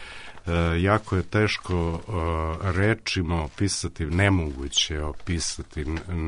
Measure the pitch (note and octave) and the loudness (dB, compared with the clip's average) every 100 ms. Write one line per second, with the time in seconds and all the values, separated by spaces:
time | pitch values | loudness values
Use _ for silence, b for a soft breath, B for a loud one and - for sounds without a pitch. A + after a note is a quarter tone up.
0 | B B B B - E2+ E2+ E2 F#2+ G#2+ | B B B B -2 2 2 4 4 4
1 | - F#2+ - G#2 G#2+ - - F2+ E2 E2 | 2 0 2 2 2 0 -2 0 0 -2
2 | G2 F#2 E2 E2 D#2+ D#2+ F#2+ F2 G#2 G#2+ | -4 -2 0 0 -2 -2 0 2 2 2
3 | - G2 E2 E2+ D2+ - G2+ - F2 - | 0 -2 0 0 -2 -2 -2 0 -4 -4
4 | D#2 F2 G2+ F#2+ D#2 C2+ C#2 - - D#2 | 0 4 6 4 2 -4 -2 0 0 -2
5 | D2+ C#2+ - E2+ - - D2 - D2 E2 | -4 -4 -4 -2 -2 -6 -8 -6 -4 -4
6 | - E2+ | -4 -2